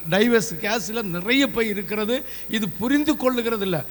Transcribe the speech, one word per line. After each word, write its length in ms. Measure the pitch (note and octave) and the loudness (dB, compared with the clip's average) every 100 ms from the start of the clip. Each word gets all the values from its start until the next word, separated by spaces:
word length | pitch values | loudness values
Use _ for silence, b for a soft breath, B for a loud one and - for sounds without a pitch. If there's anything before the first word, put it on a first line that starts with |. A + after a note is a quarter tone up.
| D#3+ | 0
டைவர்ஸ் 440 | F#3+ A#3 A#3 - E3 | 4 6 4 2 -4
கேஸ்ல 420 | G#3 A#3 F#3+ A3+ | -4 -2 -4 -6
நிறைய 480 | G3+ E3+ F#3+ C4 C4+ | -4 -4 2 4 4
போய் 180 | G3 A3+ | 2 0
இருக்கிறது. 560 | G3+ G3+ G#3+ G#3+ C4 - B B | -2 -4 -4 0 -2 -4 B B
இது 180 | A3 G#3 | -4 -4
புரிந்து 460 | - A#3 C#4+ D4+ | -2 2 2 2
கொள்ளுகிறது 460 | D4 B3+ B3 A#3 A3+ | 2 0 0 0 0
இல்ல. 240 | G3 D#3+ - | 0 -2 -4